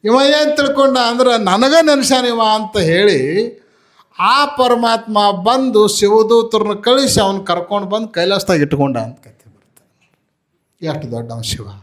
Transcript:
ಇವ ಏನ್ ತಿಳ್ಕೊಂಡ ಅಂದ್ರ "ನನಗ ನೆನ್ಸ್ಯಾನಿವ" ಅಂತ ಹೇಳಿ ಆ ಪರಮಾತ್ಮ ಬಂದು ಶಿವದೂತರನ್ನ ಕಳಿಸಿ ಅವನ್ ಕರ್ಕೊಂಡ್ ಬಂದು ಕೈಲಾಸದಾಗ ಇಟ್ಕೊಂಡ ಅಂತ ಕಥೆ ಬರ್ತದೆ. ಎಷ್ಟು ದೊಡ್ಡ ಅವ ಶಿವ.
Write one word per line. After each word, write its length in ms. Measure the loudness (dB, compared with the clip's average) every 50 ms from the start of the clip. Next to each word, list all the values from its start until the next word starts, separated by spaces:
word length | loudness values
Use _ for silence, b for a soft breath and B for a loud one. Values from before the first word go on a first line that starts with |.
| 0
ಇವ 120 | 2 2 4 4
ಏನ್ 260 | 4 2 2 0 0 0
ತಿಳ್ಕೊಂಡ 400 | 0 -2 0 0 2 2 2 2
ಅಂದ್ರ 300 | 0 0 0 0 2 2 2 2 2 2
"ನನಗ 320 | 0 2 2 2 4 4 4
ನೆನ್ಸ್ಯಾನಿವ" 600 | 4 4 2 0 2 0 0 0 0 -2 0 0 0 0 0
ಅಂತ 240 | 0 -4 -4 -2
ಹೇಳಿ 420 | -2 0 2 2 2 2 2 2 2 -2 -2 -2 -4 -4 -4 -8 b b b b b b b b b b b _ -2
ಆ 180 | 0 2 2 2 0
ಪರಮಾತ್ಮ 720 | -2 0 -2 0 0 2 0 0 0 -2 -2 -4 -4 -2 0 2 0 0 0 0
ಬಂದು 380 | 0 0 0 0 2 2 2 2
ಶಿವದೂತರನ್ನ 880 | 2 2 0 2 4 4 4 4 4 2 2 2 0 -2 -2 -2 -2 -4 -4
ಕಳಿಸಿ 400 | 0 0 2 2 2 2 2 2
ಅವನ್ 240 | 0 0 -2 -4 -4
ಕರ್ಕೊಂಡ್ 420 | -4 -4 -4 -4 -6 -6 -6 -4 -4
ಬಂದು 180 | -6 -6 -6
ಕೈಲಾಸದಾಗ 540 | -6 -4 -4 -2 -2 -2 -2 0 0 0 0
ಇಟ್ಕೊಂಡ 360 | 0 -2 0 -2 -2 -2 -2
ಅಂತ 220 | -6 -8 -8 -12 _
ಕಥೆ 280 | _ -20 _ _ _ -20
ಬರ್ತದೆ. 360 | _ _ _ _ _ _ _ _ _ _ _ _ _ _ _ _ _ _ _ _ _ _ _ _ _ _
ಎಷ್ಟು 300 | -8 -8 -8 -8 -8 -10
ದೊಡ್ಡ 200 | -10 -10 -10 -10
ಅವ 100 | -12 -10
ಶಿವ. 260 | -8 -8 -10 -10 -12 -16 -20 -20